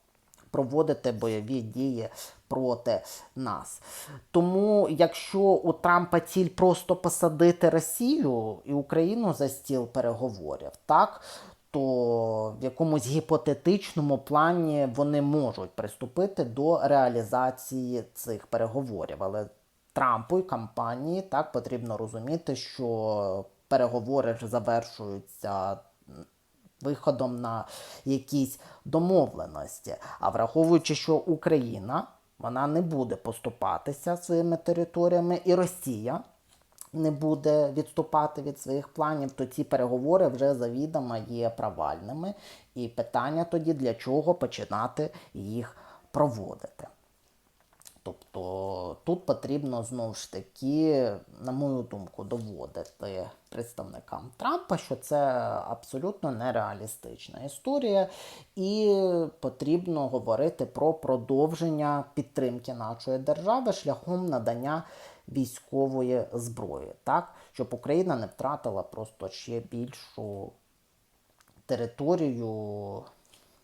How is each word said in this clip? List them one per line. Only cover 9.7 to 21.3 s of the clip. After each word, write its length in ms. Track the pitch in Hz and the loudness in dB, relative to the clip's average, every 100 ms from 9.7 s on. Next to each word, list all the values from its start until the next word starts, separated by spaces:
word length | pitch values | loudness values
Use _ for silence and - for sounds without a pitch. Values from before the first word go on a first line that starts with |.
| 131 120 | -2 0
переговорів, 840 | 135 120 117 131 101 76 69 71 - - | 0 0 0 -4 -4 -8 -8 -10 -6 4
так, 340 | 156 214 - - - - - _ | 6 6 2 -16 -18 -18 -20 _
то 840 | 147 135 127 120 117 113 110 110 113 | -2 0 2 2 2 2 0 -2 -4
в 40 | |
якомусь 420 | 127 - 160 151 117 | -4 0 2 2 2
гіпотетичному 1120 | 151 156 156 - 139 170 202 - 170 147 135 | 0 2 2 2 0 2 2 0 -2 2 0
плані 720 | - 147 160 175 160 147 135 | 2 4 4 4 2 2 2
вони 280 | 120 143 147 | 2 2 2
можуть 480 | 143 151 127 104 92 | 4 2 2 -2 -6
приступити 720 | - 107 - 120 170 190 190 | -6 -8 -6 -6 0 0 0
до 360 | 123 120 151 165 | -4 0 2 4
реалізації 1200 | 139 143 123 120 104 123 127 127 - 131 123 123 113 | 6 6 6 2 0 2 0 -2 -6 -6 -4 -4 -6
цих 320 | - - 104 - | -10 -8 -8 -2
переговорів. 720 | 117 110 127 127 98 - 73 | -2 0 -2 -4 -4 -6 -4
Але 280 | 95 104 104 - _ _ _ | -4 -4 -6 -12 _ _ _
Трампу 460 | - 131 113 113 185 | 0 2 2 2 0
і 40 | |
компанії, 800 | 185 120 110 - 117 123 151 185 | 0 -4 -6 -4 -4 -4 -4 -4
так, 300 | 190 | -2